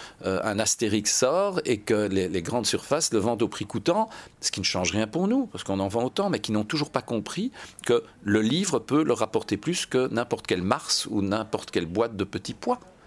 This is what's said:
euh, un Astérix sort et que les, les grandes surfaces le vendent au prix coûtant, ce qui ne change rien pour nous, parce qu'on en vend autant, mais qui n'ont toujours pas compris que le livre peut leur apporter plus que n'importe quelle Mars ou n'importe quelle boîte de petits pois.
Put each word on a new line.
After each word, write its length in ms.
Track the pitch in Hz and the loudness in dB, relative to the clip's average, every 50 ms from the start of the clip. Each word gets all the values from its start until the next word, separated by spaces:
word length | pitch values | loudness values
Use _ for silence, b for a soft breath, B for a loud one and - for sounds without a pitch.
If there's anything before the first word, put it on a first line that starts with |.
| B B B - - | B B B -6 -2
euh, 140 | 98 95 - | -2 0 0
un 160 | - 110 101 | 0 0 0
Astérix 560 | 104 107 - - - 117 104 107 107 107 - - | 0 0 0 0 2 2 2 2 2 2 0 2
sort 460 | - 131 131 156 185 202 202 185 - - | 2 2 4 4 2 2 0 0 -2 0
et 140 | - - 107 | 0 0 0
que 280 | - - 110 104 104 | 0 2 2 2 2
les, 220 | 98 95 98 92 85 | 2 2 2 2 2
les 120 | 92 92 | 0 -2
grandes 240 | 82 - 113 123 110 | -2 -2 -2 -2 0
surfaces 460 | - - - - - 143 160 160 - | 0 -2 -2 0 0 0 0 2 2
le 80 | 117 107 | 2 2
vendent 220 | 92 120 117 107 | 2 2 2 2
au 80 | 117 98 | 0 0
prix 160 | - - 101 | -2 -4 -8
coûtant, 440 | - - 107 - 175 175 214 220 220 B B B B B - | -6 -6 -2 0 2 2 2 0 -2 B B B B B -8
ce 120 | - - | -6 -4
qui 100 | - 107 | -4 -2
ne 40 | 92 | -2
change 280 | - - 92 90 87 95 | -2 0 0 0 0 0
rien 120 | 107 110 | 0 0
pour 220 | 107 143 165 190 | 0 0 0 2
nous, 200 | 202 247 277 254 | 2 2 2 0
parce 180 | - - - - | -2 -6 -8 -4
qu'on 160 | - 98 95 | -2 0 0
en 80 | 98 98 | 0 0
vend 160 | 107 117 123 | 0 0 -2
autant, 240 | 131 - - 202 196 | 0 0 0 0 0
mais 100 | 143 104 | 0 -2
qui 140 | - - 107 | 0 0 0
n'ont 100 | 107 107 | 0 0
toujours 280 | - 160 147 147 - | 0 -2 -2 -2 0
pas 100 | - 127 | -2 -2
compris 500 | - - 120 107 104 - - 175 226 262 B B B B B B - | -2 -2 -4 -4 -4 -4 -4 -4 -4 -4 B B B B B B 0
que 200 | - 120 - B B B - - | 2 2 2 B B B -6 0
le 180 | 101 104 107 | 2 4 4
livre 380 | 110 113 143 180 202 175 143 113 | 4 4 2 2 2 2 0 0
peut 240 | - - 131 151 160 | 2 2 2 2 4
leur 180 | 139 117 101 | 2 2 0
apporter 360 | 110 - - 110 - - 104 | 0 0 0 -2 0 0 -2
plus 280 | 95 - 156 175 - - | -2 -2 -2 -2 -2 -2
que 220 | - - 127 127 - - | 0 0 0 0 2 0
n'importe 340 | 117 120 - 120 - - | -2 -2 0 -4 -4 -2
quelle 140 | - 104 90 90 | -2 0 0 2
Mars 460 | 98 127 151 - - - - - - | 2 0 0 0 -2 -2 -2 -2 -2
ou 100 | 110 104 | 0 0
n'importe 500 | 98 95 101 113 110 110 - 104 - - | 0 2 0 -2 -2 -2 -4 -6 -4 -4
quelle 160 | - 95 85 | -2 -2 -2
boîte 280 | 82 90 107 117 117 110 | 0 0 0 0 0 -2
de 80 | 95 95 | -4 -4
petits 300 | - - 107 - - - | -4 -6 -6 -6 -8 -10
pois. 260 | - - 247 247 - - B B B B | -4 -2 -2 -2 -2 -6 B B B B